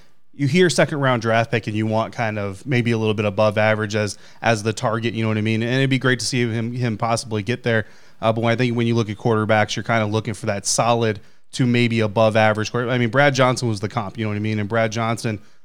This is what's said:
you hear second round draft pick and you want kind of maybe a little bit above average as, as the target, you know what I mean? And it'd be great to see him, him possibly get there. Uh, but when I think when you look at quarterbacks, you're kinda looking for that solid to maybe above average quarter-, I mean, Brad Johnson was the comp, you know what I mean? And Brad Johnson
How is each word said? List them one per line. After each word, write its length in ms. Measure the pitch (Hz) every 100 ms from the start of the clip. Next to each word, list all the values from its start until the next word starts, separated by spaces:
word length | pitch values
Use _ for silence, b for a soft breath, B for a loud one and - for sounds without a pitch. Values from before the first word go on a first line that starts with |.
| b b - -
you 120 | 139
hear 200 | 175 180
second 320 | 175 156 147
round 220 | 135 123
draft 300 | 113 113 113
pick 160 | 117 113
and 100 | 107
you 80 | 110
want 260 | 110 98
kind 280 | - 113 107
of 260 | 101 95 -
maybe 240 | 120 117
a 80 | 113
little 160 | 110
bit 120 | 107 104
above 340 | 98 107 104
average 340 | 107 107 107
as, 240 | 107 104 - B B
as 220 | 117 113
the 100 | 110
target, 400 | 107 120 113 113
you 80 | 113
know 60 | 110
what 100 | 110
I 40 |
mean? 200 | 107 110
And 100 | 117 131
it'd 160 | 135
be 80 | 131
great 200 | 127 123
to 40 | 113
see 160 | 127
him, 320 | 120 113 117
him 240 | 123 123 104
possibly 460 | 117 117 113 107
get 180 | 98 123
there. 240 | 123 113 107 b b b
Uh, 140 | 113
but 80 | 113
when 80 | 117
I 40 | 113
think 200 | 127 120
when 120 | 117
you 80 | 117
look 160 | 107
at 60 | 104
quarterbacks, 580 | 123 110 107 107 107 -
you're 80 |
kinda 240 | 104 117 107
looking 260 | 110 117
for 140 | 101 110
that 180 | 101 -
solid 540 | - 117 117 113 101 b b b
to 160 | - 127
maybe 320 | 120 120 113
above 360 | 107 98 110 110
average 360 | 110 107 107
quarter-, 180 | 120 120
I 80 | 127
mean, 120 | 120
Brad 260 | 120 143 131
Johnson 320 | 127 123 123
was 100 | 104
the 100 | 101
comp, 280 | - 98 113
you 80 | 107
know 40 |
what 80 | 104
I 20 |
mean? 180 | 107 107
And 100 | 101
Brad 240 | 113 113
Johnson 480 | 113 113 117 117 107 b b